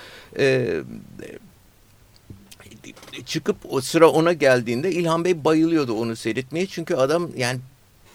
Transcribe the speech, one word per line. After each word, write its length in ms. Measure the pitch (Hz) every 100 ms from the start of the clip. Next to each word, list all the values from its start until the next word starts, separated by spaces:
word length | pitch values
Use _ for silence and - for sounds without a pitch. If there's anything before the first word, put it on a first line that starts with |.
| - - - -
E, 420 | 139 131 113 82 62 55 - - - - - _ _ _ _ _ _ - _ - - - - - - - - 135 127
çıkıp 320 | 160 - - -
o 120 | 139
sıra 280 | 131 165 160
ona 240 | 143 165
geldiğinde 580 | 170 139 127 120 120 175
İlhan 340 | 170 170 165 170
Bey 200 | 175 139
bayılıyordu 480 | 160 165 165 139
onu 220 | 110 117 113
seyretmeye. 500 | 113 110 131 160 190
Çünkü 280 | - 160 165
adam 340 | 135 165 175 -
yani 220 | 120 131 - _ _ _ -